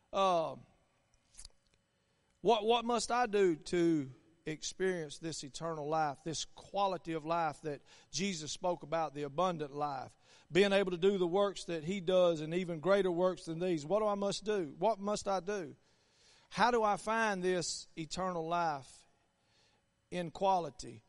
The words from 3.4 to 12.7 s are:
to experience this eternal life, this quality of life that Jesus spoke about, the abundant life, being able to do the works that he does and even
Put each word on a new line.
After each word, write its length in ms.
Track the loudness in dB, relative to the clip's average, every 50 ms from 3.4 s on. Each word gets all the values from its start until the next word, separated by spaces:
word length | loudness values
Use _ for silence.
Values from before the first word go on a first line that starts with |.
| 4 4 4
to 520 | 2 -2 -2 0 2 4 4 4 2 0 -4 -10 -18 _ _ _ _ -10
experience 720 | -10 -8 -8 -8 -10 -6 -2 -2 -2 -2 -2 -6 -10 -10 -10
this 240 | -8 -8 -8 -8 -10
eternal 460 | -10 -10 -8 -6 -6 -6 -6 -4 -2
life, 300 | 0 0 0 0 -2 -6 -6
this 220 | -6 -6 -6 -6 -10 -12
quality 580 | -20 -14 -6 -2 0 0 0 0 -2 -6 -6 -6
of 120 | -4 -2
life 300 | -2 0 0 0 -2 -4 -6 -8
that 160 | -8 -8 -8 _ -18 -20 -20 -16 -8 -4
Jesus 400 | -2 -2 -2 -2 -4 -6 -10 -8
spoke 300 | -4 -2 -2 -2 -2 -4
about, 320 | -4 -2 -2 -2 -2 -4
the 100 | -6 -6
abundant 500 | -4 0 0 0 2 0 -2 -6 -6 -4
life, 360 | -4 -4 -2 -4 -6 -8 -10 -14 _ _ _ -20 -20 -8 0 4
being 200 | 4 4 6 6
able 200 | 4 4 2 0
to 40 |
do 220 | 4 4 4 4 4
the 80 | 2
works 380 | 2 4 2 2 2 0 -4 -8
that 180 | -6 -6 -6 -4
he 180 | -4 -4 -4
does 400 | 0 2 4 6 6 6 4 2
and 140 | 0 -2 -2
even 240 | -2 -2 -2